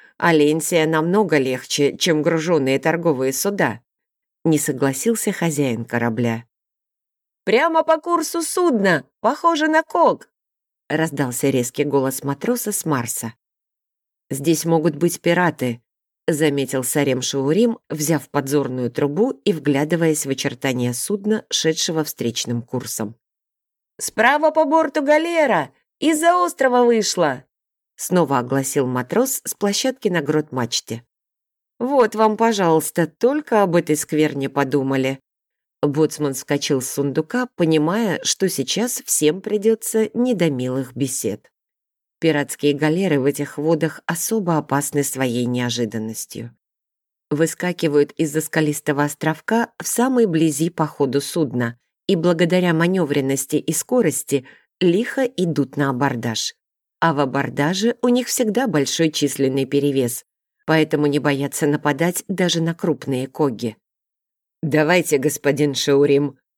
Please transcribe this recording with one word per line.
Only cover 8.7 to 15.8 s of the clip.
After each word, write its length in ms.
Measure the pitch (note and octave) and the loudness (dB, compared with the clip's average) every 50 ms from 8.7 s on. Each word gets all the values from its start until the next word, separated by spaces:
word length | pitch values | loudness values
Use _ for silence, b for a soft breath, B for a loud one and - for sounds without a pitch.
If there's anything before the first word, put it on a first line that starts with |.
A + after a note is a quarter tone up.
| B3+ G#3 G3 F#3+ E3+ C3+ - _ _ _ | 2 2 2 2 2 0 -2 _ _ _
Похоже 460 | - - D4 - - E4+ E4+ D4 D#4 D#4 | -2 -2 -2 2 2 2 2 2 0 2
на 140 | D#4 D#4+ D#4+ | 2 2 0
кок! 460 | - - F4 D#4+ A#3 D#3 - - _ _ _ _ _ _ _ _ _ _ _ _ - | 0 0 2 2 2 2 0 -8 _ _ _ _ _ _ _ _ _ _ _ _ -4
раздался 600 | C#3+ D#3+ D#3+ D#3+ C#3+ C#3 C#3 B2 B2 - - C#3 | -2 0 0 -2 0 -2 -2 -2 -2 0 0 2
резкий 360 | C3+ B2+ A#2+ - - - C#3+ | 2 2 0 -2 -6 -8 -6
голос 380 | D3 C3+ C#3 C3 C3+ C3 - C3+ | -2 0 0 0 0 -4 -4 -6
матроса 480 | C#3 C#3 - - A#3 B3 A#3+ - G#3+ | -6 -6 -4 -2 -2 -2 -2 -4 -6
с 120 | G3+ - - | -6 -4 -2
Марса. 500 | D#3+ D3 B2+ A#2 A#2 - - B2 A2 - _ _ _ _ _ _ _ _ _ _ _ _ _ _ _ _ _ _ - | -2 -2 -2 -2 -6 -8 -8 -8 -10 -12 _ _ _ _ _ _ _ _ _ _ _ _ _ _ _ _ _ _ -10
«Здесь 360 | C3+ C3+ C#3+ E3 D#3+ D3+ - | -8 -2 0 0 0 2 2
могут 320 | E3 E3 D#3+ D#3 E3+ D3 | 2 2 2 2 0 0
быть 240 | C#3+ E3+ E3+ - - | 2 0 -2 0 0
пираты», 600 | - E3+ E3+ F3+ F3+ E3 D3+ - B2+ B2 A#2 A#2+ | 0 0 2 2 2 0 0 -2 -4 -4 -4 -6